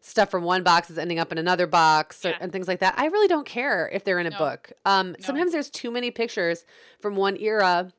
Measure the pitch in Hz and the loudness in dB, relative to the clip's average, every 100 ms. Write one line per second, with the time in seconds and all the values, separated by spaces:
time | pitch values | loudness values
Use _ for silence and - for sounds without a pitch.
0 | - - 202 185 175 185 180 170 175 160 | -4 -2 0 -2 0 2 4 4 2 -8
1 | 170 165 165 160 165 180 180 170 160 156 | -4 -2 -2 -2 0 0 2 4 6 4
2 | 156 - 180 170 175 190 185 180 185 - | 0 -6 -6 -4 -6 -8 -6 0 0 0
3 | 294 403 415 330 277 - 269 196 160 202 | 0 4 4 2 -2 -6 -2 -2 -2 -4
4 | 196 180 170 - 147 127 - - - 196 | -2 0 0 -2 -2 -2 -16 -6 2 2
5 | 185 165 196 277 359 320 277 - 240 240 | 2 -6 -6 -2 0 -2 -4 -8 -6 -4
6 | 240 233 233 - 170 165 - - - _ | -4 -4 -6 -2 -2 -4 -8 -20 -20 _
7 | 208 196 196 196 208 214 185 175 180 | -6 0 0 0 -2 2 2 2 -2